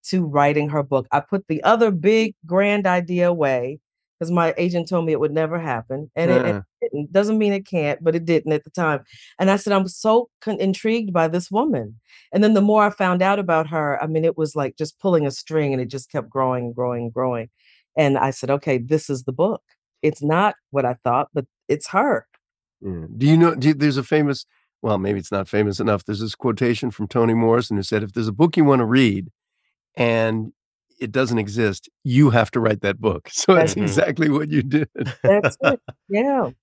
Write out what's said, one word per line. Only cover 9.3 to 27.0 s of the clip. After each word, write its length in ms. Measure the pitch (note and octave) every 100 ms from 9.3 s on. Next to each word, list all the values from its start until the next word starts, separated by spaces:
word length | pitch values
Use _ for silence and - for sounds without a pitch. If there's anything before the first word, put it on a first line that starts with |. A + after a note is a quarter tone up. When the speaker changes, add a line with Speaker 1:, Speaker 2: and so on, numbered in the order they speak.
| -
Speaker 1:
And 120 | F#3+
I 60 | G3
said, 160 | G#3
"I'm 140 | G3 F#3
so 420 | - A3 A3+ A#3+ _
con-, 180 | - G#3
intrigued 520 | G3 F#3 A3 A#3 G#3
by 160 | F3 E3
this 220 | F3 E3+
woman." 500 | G3+ D4+ E3 G#2+ A2+ _ - _
And 100 | G3
then 120 | G#3+
the 80 | G#3+
more 220 | G#3 G#3+
I 60 | G#3
found 300 | G3+ F#3 F3+
out 160 | F#3 G#3
about 280 | F3+ D#3+ D#3
her, 340 | D#3+ D3 C#3
I 40 | D#3
mean, 180 | D#3+
it 140 | E3 D#3
was 180 | D#3 D3+
like 200 | C3+ -
just 200 | D3+ _
pulling 260 | G3 F3 C#3+
a 40 |
string, 420 | B2+ - D#3+ C#3+
and 80 | C3
it 80 | B2+
just 200 | C3+ -
kept 200 | D3+ A2
growing 360 | C3+ C3 B2+ A#2+
and 80 |
growing 280 | A#2+ B2 A#2+
and 80 | A#2
growing. 380 | A2+ C3 A#2+ A#2 _ _ _ _ -
And 200 | D3 C3+
I 120 | C3+
said, 200 | - C3
"Okay, 280 | C#3 - C3
this 320 | A#2+ D#3 -
is 140 | C3+
the 80 | B2+
book. 300 | B2+ F#3 - _ _ _ _
It's 200 | D#3 D3+
not 320 | D3 D#3+ G#3 - _
what 140 | C#3 B2
I 80 | B2
thought, 240 | B2+ A#2+ D3
but 100 | D3 B2+ _ -
it's 200 | D3+ -
her." 380 | F#3+ C#4 C3+ _ _ _ _ _ _
Speaker 2:
Yeah. 260 | G2 F2 D#2+ A2
Do 100 | C#3
you 100 | D#3+
know, 180 | E3+
do, 200 | D3 C3+
there's 220 | D3 D3 C3+
a 40 |
famous, 420 | B2 D#3 D3 C3+ - _ _ _
well, 160 | A2+ G#2
maybe 200 | G2 G2
it's 140 | F2+
not 160 | G2 F#2+
famous 300 | G#2 G#2 G2
enough. 240 | A#2+ G2+
There's 160 | - G#2
this 140 | A2
quotation 560 | - B2+ G#2 B2 A#2 A#2+
from 160 | -